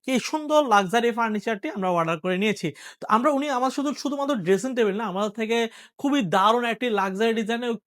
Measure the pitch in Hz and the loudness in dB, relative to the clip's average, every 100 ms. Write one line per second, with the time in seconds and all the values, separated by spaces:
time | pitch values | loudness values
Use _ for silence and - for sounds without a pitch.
0 | - 254 - 311 302 302 277 202 190 233 | 0 -2 0 -6 2 2 6 4 4 2
1 | 233 226 226 214 233 208 311 208 185 175 | 2 0 -2 -2 -4 -6 -6 -2 0 2
2 | 165 165 180 185 214 - 160 - - - | 0 -2 -2 0 0 0 -4 -8 -20 -16
3 | - 214 277 277 294 247 262 254 285 262 | 0 2 2 0 0 0 0 0 -4 -4
4 | 285 277 277 262 170 190 262 247 214 196 | -4 -4 -2 -2 2 0 0 0 0 0
5 | 220 180 208 208 220 233 226 - - - | -4 -2 -4 -4 -2 -2 -2 -6 -20 -6
6 | 285 285 190 190 202 240 240 220 247 202 | 0 0 2 4 4 4 0 -2 0 0
7 | 190 190 226 226 214 233 240 233 | 0 0 0 0 -2 -4 -4 -6